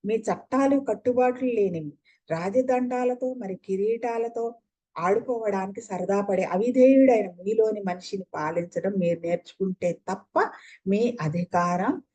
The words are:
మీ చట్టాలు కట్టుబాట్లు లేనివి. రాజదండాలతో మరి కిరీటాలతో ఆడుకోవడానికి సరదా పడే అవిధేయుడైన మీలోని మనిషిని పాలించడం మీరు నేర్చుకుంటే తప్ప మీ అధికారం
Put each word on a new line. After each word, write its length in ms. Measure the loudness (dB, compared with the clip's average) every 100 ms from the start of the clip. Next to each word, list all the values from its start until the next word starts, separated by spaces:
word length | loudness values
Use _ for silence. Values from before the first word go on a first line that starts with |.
| -2
మీ 80 |
చట్టాలు 640 | -2 -2 -4 -2 0 2 2
కట్టుబాట్లు 680 | 0 -2 0 2 2 0 -2
లేనివి. 440 | 0 0 0 -8 -14 _ _ _
రాజదండాలతో 1040 | -4 0 0 2 0 0 -2 -2 -2 -6
మరి 220 | -6 -8 -10
కిరీటాలతో 880 | -6 -2 -2 -2 -4 -4 -4 -4 -6 -8 _ _ _ -4
ఆడుకోవడానికి 840 | 0 0 0 -4 -2 -2 -4 -8
సరదా 400 | -10 -8 0 0
పడే 220 | 2 0
అవిధేయుడైన 880 | 0 0 0 6 8 10 8 6 2
మీలోని 500 | -6 -2 2 2 0
మనిషిని 440 | -6 -6 -8 -10 -8
పాలించడం 580 | -6 -4 -4 -4 -4 -4 0
మీరు 220 | 0 -2
నేర్చుకుంటే 720 | -2 -4 -6 -6 -4 -2 -4
తప్ప 580 | -4 -8 -10 _ -2 -2 -4 -20 -12 -2
మీ 300 | 0 0 -2
అధికారం 800 | -4 -4 -2 0 0 0 -2 -4 -8